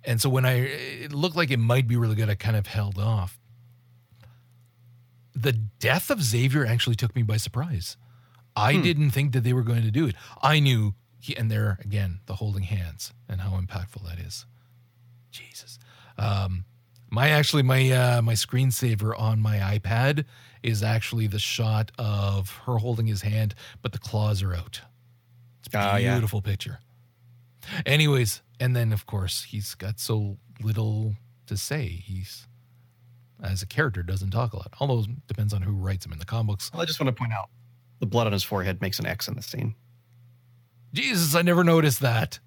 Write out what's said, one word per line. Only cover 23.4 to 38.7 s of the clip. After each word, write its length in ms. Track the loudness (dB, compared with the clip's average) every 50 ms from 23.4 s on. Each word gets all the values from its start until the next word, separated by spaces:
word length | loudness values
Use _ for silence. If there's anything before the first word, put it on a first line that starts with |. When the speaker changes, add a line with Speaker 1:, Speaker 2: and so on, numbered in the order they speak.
| 0 -2 -4 -6 -16 -20 -20 -10
Speaker 1:
but 100 | -10 -8
the 60 | -8 -8
claws 440 | -12 -6 -2 0 0 0 0 0
are 120 | -2 -2 -4
out. 260 | -6 -8 -10 -14 -16 -18 -18 _ _ _ _ _ _ _ _ _ -20 -20 -20 _ _ -16
It's 100 | -4 -2
a 40 | 0
Speaker 2:
Ah, 180 | 2 4 4
yeah. 180 | 4 4 2 2
Speaker 1:
beautiful 280 | 2 0 0 -2 -4
picture. 380 | -2 -2 -4 -4 -4 -10 -12 -14 -18 _ _ _ _ _ _ _ _ -20 -20 -20 _ _ _ _ -16 -10 -8 -6 0
Anyways, 560 | 2 4 4 4 4 4 4 2 0 -2 -6 _ _ _ _
and 160 | -2 0 2
then, 180 | 2 2 2
of 140 | 0 -2 -4
course, 380 | -4 -4 -4 -2 -2 -4 -6 -8
he's 300 | -8 -8 -8 -8 -8 -10
got 260 | -8 -8 -8 -6 -6
so 380 | -4 -2 -2 -2 -2 -4 -6 -10 _ _ -16 -6
little 520 | -4 -2 0 0 0 0 0 -2 -2 -2 -4 -6 -8 -20 _ _ _
to 100 | -6 -6
say. 300 | -6 -4 -2 -4 -2 -2 -4
He's, 580 | -6 -8 -8 -8 -8 -8 -8 -10 -14 -18 -20 -20 -20 _ _ _ _ _ _ _ _ _ _ _ -20 _ _ _ _ _
as 200 | -6 -4 -4 -4
a 40 | -4
character, 360 | -4 -2 0 0 0 0 -4
doesn't 280 | -4 -4 -4 -4 -4 -2
talk 220 | -2 -2 -2 -2
a 40 | -4
lot. 160 | -8 -12 -14 -6 -4
Although, 200 | -2 0 0 0 0 -2
it 160 | -6 -12 -10
depends 260 | -10 -6 -4 -2 -2 -2
on 80 | -2
who 100 | -2 -2
writes 320 | -2 -2 -2 -4 -4 -4 -6
him 60 | -10
in 60 | -12 -12
the 60 | -10
comic 220 | -6 -4 -2 -2 -2
books. 220 | -2 -4 -6 -10
Speaker 2:
Well, 100 | -4 -4
I 40 | -4
just 140 | -4 -2 0
wanna 120 | 0 0
point 200 | 0 -2 -4 -4
out, 160 | -4 -6 -8 -10 _ _ -20 _ _ _ _ _ _ _
the 80 | -4
blood 200 | 0 2 2 2
on 60 | 4
his 100 | 2 0 -2
forehead 360 | -2 -2 -2 -2 -2